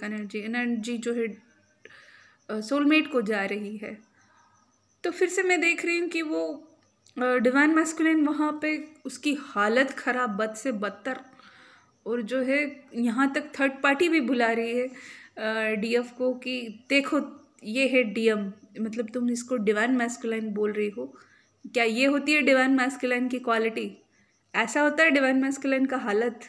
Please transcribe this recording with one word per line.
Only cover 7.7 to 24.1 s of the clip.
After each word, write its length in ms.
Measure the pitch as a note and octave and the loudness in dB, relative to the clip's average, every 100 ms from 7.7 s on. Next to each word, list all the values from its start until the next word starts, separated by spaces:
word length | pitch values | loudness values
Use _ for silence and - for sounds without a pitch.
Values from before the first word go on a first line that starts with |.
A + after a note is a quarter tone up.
| D#4+ E4 - D#4+ D#4+ D4 | 4 2 2 2 4 4
वहाँ 340 | D4+ D4+ D4+ | 2 0 0
पे 260 | D4+ D4+ - - C4+ | -2 -4 -8 -14 -14
उसकी 320 | - D4 C#4 | -4 -2 -2
हालत 520 | - G3+ G#3 A#3 C4+ | -4 0 2 4 2
ख़राब, 380 | - C4+ B3 B3 | -2 -4 -2 -2
बद 260 | G3+ G#3+ A3 | -2 -4 -4
से 160 | C4+ | -6
बदतर, 480 | G#3+ G3 G3 C4+ B3+ - - - - - - _ _ F#3+ | -4 -6 -6 -10 -10 -12 -20 -20 -20 -20 -20 _ _ -6
और 160 | A#3+ | -4
जो 200 | G#3+ C4 | -2 -2
है 440 | B3+ C#4 D4 - - A#3+ | 0 0 0 -6 -12 -2
यहाँ 380 | A#3+ A3+ C#4 | 0 2 2
तक 180 | D4 D4 - | 0 -6 0
थर्ड 120 | C4+ C4+ | 0 2
पार्टी 260 | C#4 C#4 F4 | 2 4 4
भी 120 | E4 | 2
बुला 300 | A#3+ A#3+ A3+ | 2 2 2
रही 260 | A3+ A#3 A#3+ | 0 -2 -2
है, 100 | B3+ B3+ - - - - | -4 -8 -18 -20 -20 -8
अ, 380 | A3 A3 A3 A3 | -4 -2 -2 -2
डीएफ़ 380 | A3+ A#3 A#3+ | 0 0 -2
को 200 | - B3+ | -2 -2
कि 520 | B3+ B3 B3+ A3+ - _ | -2 -6 -6 -8 -14 _
देखो 560 | C#4 C#4 D4 C#4+ - - _ | 0 2 0 -2 -10 -20 _
ये 240 | G#3+ A#3+ C4 | -6 0 2
है 160 | B3+ | 4
डीएम, 500 | A3+ G#3 A3 G#3+ G3+ G3 - - | 2 2 2 2 -2 -10 -18 -8
मतलब 300 | A3 A3 A3 | -6 -4 -6
तुम 200 | B3+ A#3+ | -4 -2
इसको 280 | A#3+ - B3+ | -4 -4 -2
डिवाइन 340 | G3+ G#3 A#3+ | 0 2 2
मैस्कुलिन 640 | B3+ A#3 - A3+ A3+ A3 | 2 0 -4 -6 -4 -4
बोल 180 | G3+ G#3+ | -2 -2
रही 180 | G#3 G#3 | -2 -4
हो, 280 | A3 C4+ - - _ _ _ - | -6 -12 -14 -20 _ _ _ -6
क्या 100 | B3 | 0
ये 220 | A#3 A3+ C4+ | 0 2 2
होती 280 | C#4+ D4 | 2 2
है 80 | D4+ | 2
डिवाइन 300 | C4+ C4 C4 | 4 4 4
मैस्कुलिन 560 | C4+ B3+ C4 B3+ B3 B3+ | 4 2 -2 -2 0 -2
की 120 | B3 | -4
क्वालिटी? 580 | B3 A3+ A3+ A3+ G3+ - _ | 0 0 0 -2 -8 -10 _